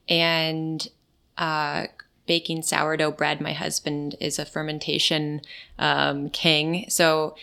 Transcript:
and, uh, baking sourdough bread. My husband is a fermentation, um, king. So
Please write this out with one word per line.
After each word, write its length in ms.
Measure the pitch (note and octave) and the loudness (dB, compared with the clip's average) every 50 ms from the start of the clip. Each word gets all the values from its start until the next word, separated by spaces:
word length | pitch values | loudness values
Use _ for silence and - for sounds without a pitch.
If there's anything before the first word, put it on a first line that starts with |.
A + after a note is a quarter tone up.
| _ - | _ 2
and, 760 | E3+ E3 E3 E3 E3 E3 D#3+ D#3+ D#3+ D#3+ D#3+ D#3+ D#3+ D#3 - - _ _ _ _ _ _ _ _ - | 2 4 4 4 2 2 0 0 -2 -2 -2 -2 -4 -4 -6 -10 _ _ _ _ _ _ _ _ -6
uh, 500 | - E3+ D#3+ D#3 D3+ D3+ D3 D3 - - - - - - _ _ _ _ | -4 -2 -2 0 0 -2 -2 -2 -4 -6 -6 -10 -14 -20 _ _ _ _
baking 380 | - E3+ E3+ E3 - E3 E3 D3+ | 0 0 0 0 -2 -4 -4 -2
sourdough 480 | - - D3+ D3+ D#3 D#3+ D#3+ D#3 D3+ | 0 0 0 0 0 0 0 0 0
bread. 280 | D3 - D#3 D3 D3+ D3+ | 0 0 0 0 0 -2
My 140 | D3+ D#3 D3+ | -4 -6 -6
husband 600 | D3 - D#3+ D3+ - - D3+ D3 D3 D3 C#3+ - - | -6 -4 -4 -4 -4 -4 -4 -4 -4 -4 -6 -6 -4
is 180 | - D3 - | -4 -4 -4
a 80 | - D3 | -4 -6
fermentation, 960 | - - D#3 D#3 D#3 D3+ D3+ - D#3+ D3 D3 - - E3 D3+ D3+ D3 D3+ D3+ - - - - - - - - | -6 -6 -6 -4 -4 -6 -6 -2 -2 0 2 2 2 2 0 0 -2 -4 -6 -8 -12 -18 -18 -18 -12 -4 0
um, 500 | - D3 C#3+ C#3+ C#3+ C#3+ C#3+ C#3+ C#3+ C#3+ | 2 2 4 4 2 2 2 -2 -4 -6
king. 560 | - - - E3 D#3 D3+ D3+ D#3+ E3+ F3+ - - | -2 2 4 4 4 4 4 2 0 -2 -2 0
So 460 | - - E3+ D#3+ D#3 D#3 D#3 - - - | 2 4 4 6 6 4 2 -2 -4 -10